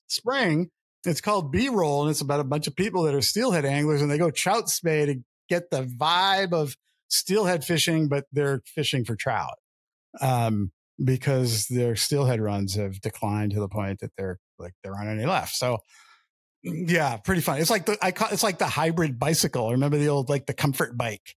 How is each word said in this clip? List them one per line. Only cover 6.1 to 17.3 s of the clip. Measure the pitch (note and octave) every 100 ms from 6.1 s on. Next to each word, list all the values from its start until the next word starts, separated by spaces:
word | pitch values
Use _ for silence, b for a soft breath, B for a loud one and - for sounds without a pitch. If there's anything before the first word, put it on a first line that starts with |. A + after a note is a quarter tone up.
| F3 F#3+ F#3+ F#3+
of | E3+ D3 - _ _ -
steelhead | - - G3+ F#3 F3
fishing, | - E3 F3 D#3+ D3+
but | C#3+ -
they're | C#3 C#3+ C3+ -
fishing | - C3+ C#3 A2+
for | A2
trout, | - G#2+ D#2+ - _ _ _ _ _ -
um, | C3+ B2 A2+ G#2+ G2 - _ -
because | C3+ C3 C#3+ C3 B2 A2 -
their | B2 A#2+ A2
steelhead | - C#3+ C3 A#2
runs | G#2+ G2+ F#2+ G2+
have | G2 F#2+
declined | A2 - G#2 G#2 G#2
to | G2+
the | G2+
point | G#2 G2 F#2+
that | - -
they're, | F#2+ F#2 _ -
like, | G#2 -
there | F#2+ G2
aren't | G#2
any | G#2+ C3
left. | F#3 - -
So, | B2+ A2+ b b b b b _ _ _
yeah, | F3+ D#3+ E3+ E3+ C#3+ A2+
pretty | -